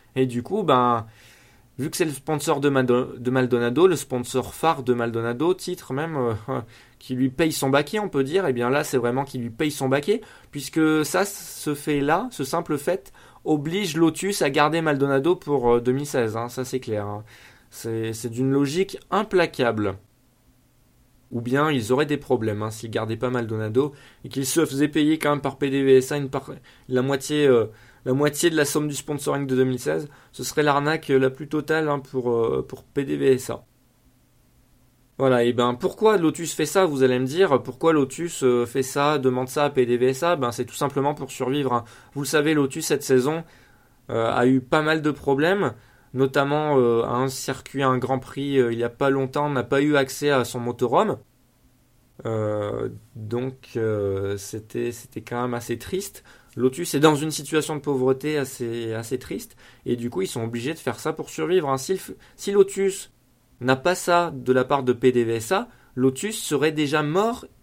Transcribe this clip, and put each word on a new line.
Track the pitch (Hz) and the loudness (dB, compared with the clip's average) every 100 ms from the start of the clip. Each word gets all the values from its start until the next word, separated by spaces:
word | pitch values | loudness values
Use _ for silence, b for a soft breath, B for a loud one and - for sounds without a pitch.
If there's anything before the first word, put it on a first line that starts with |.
| b 135 | b -2
Et | 131 | -2
du | 120 | -2
coup, | 120 202 | -4 -2
ben, | 170 127 123 117 110 b b b b b b - | 4 4 4 2 -2 b b b b b b -8
vu | 147 | -6
que | - | -2
c'est | 165 | -2
le | |
sponsor | 139 - 151 160 143 | -4 -4 -2 0 2
de | 143 | 2
Mado-, | 135 127 123 131 - | 4 4 2 0 -4
de | 123 | -2
Maldonado, | 131 127 120 120 123 185 | 0 2 2 2 4 4
le | 160 | 4
sponsor | - 127 120 131 110 | -2 -4 -2 -4 -4
phare | - 160 151 | 0 0 2
de | 123 | 2
Maldonado, | 120 117 113 117 120 165 | 0 0 -2 -4 0 0
titre | 185 - 180 - | 0 -4 -10 -8
même, | 135 165 151 | -6 -4 -2
euh, | 120 107 - | -2 -2 -4
<laughs> | 131 113 - - _ | -8 -8 -16 -20 _
qui | - 127 | -8 -2
lui | 131 | -2
paye | 135 165 | 0 -2
son | 143 139 | 0 2
baquet, | 139 151 214 | 2 2 -2
on | 202 | -2
peut | 143 | -2
dire, | 135 180 175 | 0 0 0
eh | |
bien | 120 120 | 0 0
là, | 139 | 0
c'est | 156 131 | 0 0
vraiment | 120 131 | 0 -2
qui | 139 131 | -4 -6
lui | 117 | -8
paye | 113 156 | -4 -4
son | 147 135 | -2 0
baquet, | 139 143 220 B B B | 0 0 -2 B B B
puisque | 143 135 165 156 156 147 | -12 -6 2 4 2 2
ça, | 180 196 | 0 -2
ce | - - - 156 | -6 -14 -10 -6
fait-là, | 147 156 143 143 165 254 | -6 -2 -2 2 0 -2
ce | - | -8
simple | 135 165 170 147 | -4 -4 -4 -4
fait, | - 190 - - B B | -2 -4 -6 -20 B B
oblige | - 156 143 185 190 151 | -2 -2 0 -4 -2 2
Lotus | 165 156 190 196 | 2 2 -2 0
à | 151 | 0
garder | 147 151 165 | 4 2 2
Maldonado | 160 139 139 135 151 180 | 0 2 2 2 2 0
pour, | - 143 120 | 0 0 4
euh, | 120 | 4
deux | 120 | 2
mille | 131 147 | -2 -2
seize, | 139 113 110 | -2 -2 -4
hein, | 120 | -8
ça | 131 123 | -8 -6
c'est | 131 | -6
clair, | 117 104 101 | -4 -6 -6
hein. | 104 110 B B B B - | -10 -14 B B B B -12
C'est, | 113 113 113 | -8 -6 -6
c'est | 110 120 | -6 -8
d'une | 113 135 | -2 0
logique | 135 139 160 190 - - | 2 0 0 -2 -6 -4
implacable. | 190 214 185 165 - 120 110 101 98 _ _ _ _ _ _ _ _ _ _ _ _ - | -4 0 0 0 0 0 0 -2 -4 _ _ _ _ _ _ _ _ _ _ _ _ -10
Ou | 120 | -8
bien | 117 135 156 | -2 0 2
ils | 139 107 | 0 0
auraient | 127 147 | 0 0
des | 147 | -2
problèmes, | - 123 110 104 | 0 0 0 -2
hein, | 107 | -4
s'ils | 110 113 | -8 -8
gardaient | 113 110 110 | -6 -4 -4
pas | 123 | -2
Maldonado | 123 113 110 110 113 143 - B B | -2 -4 -4 -2 0 0 -2 B B
et | - | -10
qu'ils | 135 131 | -6 -2
se | 165 | 2
faisaient | 143 135 147 | 2 2 0
payer | 156 151 156 | 2 2 2
quand | 147 | 0
même | 143 | 0
par | 143 - | -2 -4
P | 139 | -2
D | 139 | 2
V | 135 131 | 6 6
S | 127 | 6
A | 147 | -2
une | 135 | -4
par-, | 139 - - - b b | -6 -10 -18 -20 b b
la | 127 | 0
moitié, | 131 135 135 151 143 | 0 0 0 2 6
euh, | 120 107 b b b 131 | 6 4 b b b -2
la | |
moitié | 131 147 147 170 | 2 2 2 2
de | 156 | 4
la | 143 | 2
somme | 156 151 | 2 -2
du | |
sponsoring | 139 - 147 147 143 139 | -6 -8 -6 -2 -2 0
de | 127 | 2
deux | |
mille | 131 123 | 2 0
seize, | 147 160 147 b b | -2 -4 -6 b b
ce | - | -12
serait | 127 - | -6 0
l'arnaque, | 147 143 147 156 - | 2 4 2 -2 2
euh, | 135 | 4
la | 131 | 4
plus | 131 147 | 0 -6
totale, | 151 143 160 156 | -4 -2 0 0
hein, | 143 | -2
pour, | 139 131 120 | -4 -4 0
euh, | 117 117 135 127 | 0 0 -2 -4
pour | 127 | -10
P | - - 139 | -10 -6 -4
D | 147 | 0
V | 139 | 2
S | 127 - | 2 0
A. | 117 - _ _ _ _ _ _ _ _ _ _ _ _ _ _ - | -10 -12 _ _ _ _ _ _ _ _ _ _ _ _ _ _ -2
Voilà, | 135 123 | 2 4
et | 120 | 4
ben | 117 123 | 2 2
pourquoi | 123 180 - 214 202 | 0 -2 2 4 4
Lotus | 160 143 165 | 2 0 -6
fait | - 151 | -4 0
ça, | 196 185 | 2 2
vous | 139 | 4
allez | 131 127 | 4 4
me | 131 | 0
dire, | 160 185 127 | 2 4 2
pourquoi | 113 - 165 | 0 -2 2
Lotus, | 156 135 - 170 - | 4 2 -2 -8 0
euh, | 127 123 120 | 2 2 0
fait | 135 | -2
ça, | 131 143 143 151 | -2 0 2 2
demande | 131 127 127 | 2 0 -2
ça | 151 147 | 0 0
à | |
P | 143 120 | 2 2
D | 120 | 4
V | 127 | 2
S | 131 | 2
A ? | 170 170 | 0 0
Ben | 123 | -2
c'est | 113 117 | -4 -6
tout | - | -4
simplement | 143 143 139 143 | -4 0 -2 -4
pour | 135 | -8
survivre, | - 123 143 131 | -6 -2 0 0
hein. | 120 117 B B | -2 -4 B B
Vous | 139 | -10
le | 143 | 0
savez, | 156 147 | 2 2
Lotus | 151 135 160 156 | 2 0 -2 -2
cette | 139 | -2
saison, | - 131 127 165 165 b b b b b - | 4 4 4 -2 -8 b b b b b -6
euh, | 113 113 | -2 0
a | - 123 | 2 4
eu | 131 | 2
pas | 131 156 | 2 0
mal | 151 160 | 2 0
de | 151 | 0
problèmes, | 143 143 139 160 202 151 - b b b 127 | -2 0 0 2 2 -2 -4 b b b -2
notamment, | 135 143 139 151 151 139 | 0 2 0 0 2 2
euh, | 120 117 - | 4 2 0
à | |
un | 120 135 | -2 -2
circuit, | 131 - 131 - 135 | -4 -8 -8 -8 -2
à | 135 | 0
un | 127 | 0
Grand | 127 135 | 0 -4
Prix, | - - 143 139 | -6 -8 0 2
euh, | 120 | 2
il | 117 | 2
y | |
a | 117 | -2
pas | - 139 | 0 0
longtemps, | 139 131 147 147 | 2 0 -2 -2
n'a | 135 | -2
pas | 147 143 | 0 2
eu | 147 147 | 2 2
accès | 131 - 147 | 0 -2 0
à | 139 117 | 2 0
son | 123 | -4
motorhome. | 120 120 120 147 214 127 - _ _ _ _ _ _ _ _ - 113 | -6 -2 2 2 2 -2 -10 _ _ _ _ _ _ _ _ -10 -6
Euh, | 110 107 107 104 113 113 110 - 110 | -2 -2 -2 -4 -4 -6 -8 -18 -14
donc, | 107 120 131 131 - 117 | -6 -4 -4 -8 -10 -4
euh, | 110 107 101 98 98 101 | -2 0 0 -2 -2 -6
c'était, | - 110 110 120 120 | -8 -12 -10 -6 -6
c'était | 117 - - | -6 -12 -14
quand | 113 120 | -8 -6
même | 123 120 | -4 -4
assez | 117 117 | -6 -8
triste. | - 185 202 - - b b - | -6 -8 -8 -14 -20 b b 0
Lotus | 127 131 175 | 0 0 -4
est | 143 | 4
dans | 156 147 | 4 4
une | 156 | 0
situation | 151 143 156 147 151 | -6 -2 -2 -2 -4
de | |
pauvreté | 147 135 127 131 147 151 | -2 0 2 2 0 -4
assez, | 135 - 117 117 113 | -4 -6 -6 -6 -6
assez | 110 113 127 | -6 -6 -8
triste, | - 196 - - b b - | -6 -10 -12 -20 b b -6
et | 123 | -6
du | 120 | -4
coup | 180 | -4
ils | 190 | -6
sont | 123 | -4
obligés | 113 117 123 160 | -6 -6 -6 -6
de | |
faire | - 113 | -6 -6
ça | 156 | -6
pour | 156 156 | -6 -8
survivre, | - 160 185 143 | -6 0 0 0
hein. | 135 | -2
Si | 131 | -2
le | 190 | -6
f-, | - - b b | -6 -18 b b
si | - | 0
Lotus | 202 196 196 196 190 - _ _ _ _ - | 4 4 2 -2 -2 -12 _ _ _ _ -6
n'a | 123 131 | 0 2
pas | 175 180 | 2 0
ça | - 175 170 131 | 2 2 2 -2
de | 120 | 2
la | 127 127 | 2 4
part | 143 | 0
de | 127 | 2
P | 117 127 | 2 4
D | 120 | 4
V | 113 113 | 2 -2
S | 110 | 0
A, | 190 240 b b 127 | -2 -2 b b 0
Lotus | 131 135 208 220 | 0 2 -4 -6
serait | - 143 156 | -2 0 0
déjà | 151 147 151 | 0 0 0
mort | 147 170 220 247 - _ | 0 0 0 -2 -10 _